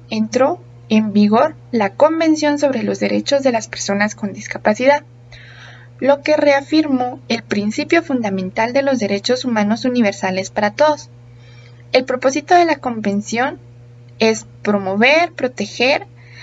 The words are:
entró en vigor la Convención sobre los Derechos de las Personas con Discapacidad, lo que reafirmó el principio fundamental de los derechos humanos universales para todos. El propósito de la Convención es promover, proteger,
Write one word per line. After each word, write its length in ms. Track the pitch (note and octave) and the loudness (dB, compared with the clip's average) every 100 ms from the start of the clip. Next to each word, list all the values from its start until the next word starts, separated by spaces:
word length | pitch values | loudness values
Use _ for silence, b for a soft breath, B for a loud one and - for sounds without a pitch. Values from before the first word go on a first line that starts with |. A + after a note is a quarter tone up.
| - | -8
entró 520 | A3 A3 B3 C#4 F4+ - - - | -6 -2 0 0 -2 -10 -14 0
en 240 | G#3+ G#3+ | 0 2
vigor 420 | G3+ G#3 A3+ D#4 - - | 2 4 4 2 -2 -6
la 200 | A#3 G3 | -2 -2
Convención 680 | - D4+ E4 D#4+ D4+ D4 D4 | 2 2 4 0 2 0 0
sobre 240 | D4 A#3+ | 0 0
los 160 | G3+ G3 | -4 -2
Derechos 420 | G#3 G#3 - C#4 | -2 -2 0 0
de 100 | C4+ | 2
las 160 | A3+ - | 0 -4
Personas 460 | - - G3+ G#3 | -10 -4 -2 -2
con 200 | - G3+ | -4 -10
Discapacidad, 720 | F#3+ - - - G#3+ C4 D4 - - - B B B B B B - | -10 -12 -4 -2 2 2 2 0 -20 -20 B B B B B B -4
lo 220 | B3+ C#4 | 0 2
que 160 | C#4+ D4+ | 2 2
reafirmó 800 | C#4+ C#4 C#4 D#4 D4+ B3+ B3 C4 - | 2 2 2 0 2 0 -4 -8 -6
el 120 | A#3 | -6
principio 600 | - G#3 G#3 B3+ D4 E4+ | -4 -4 -2 -4 0 0
fundamental 720 | E4 B3+ G#3+ F#3+ F#3 A3+ A#3 | 0 -4 -2 -4 -6 -4 -2
de 100 | C4+ | 0
los 160 | C#4 C4+ | 0 0
derechos 460 | G3+ G3+ A3 B3+ B3+ | -2 -2 -2 -2 -2
humanos 400 | A3 G#3 A3+ C4 | 0 0 0 -2
universales 640 | B3 G#3 - F#3+ F#3 F#3+ | 0 0 0 -4 -4 -6
para 220 | - G#3 | -2 -2
todos. 380 | G#3 D4+ D4 - - - b b b b b b | 2 2 0 -6 -20 -20 b b b b b b
El 120 | C4 C4 | 0 0
propósito 500 | B3+ C4+ C#4+ - F4 | -2 -2 -2 2 4
de 100 | E4+ | 4
la 100 | C#4+ | 0
Convención 840 | B3+ A3+ G#3 G3+ G#3 A3+ C#4 F4+ - - - - - - | -4 -4 -4 -4 -4 -2 -4 -6 -16 -20 -20 -20 -14 -2
es 260 | A3 A3 - - | 0 0 -6 -8
promover, 680 | G#3 G3+ F#3+ G3+ B3 D#4+ E4+ | -2 -2 0 2 4 4 0
proteger, 760 | - B3+ B3 G3+ - B3 D4+ - - B B | -2 -6 -4 -8 -2 0 0 -4 -20 B B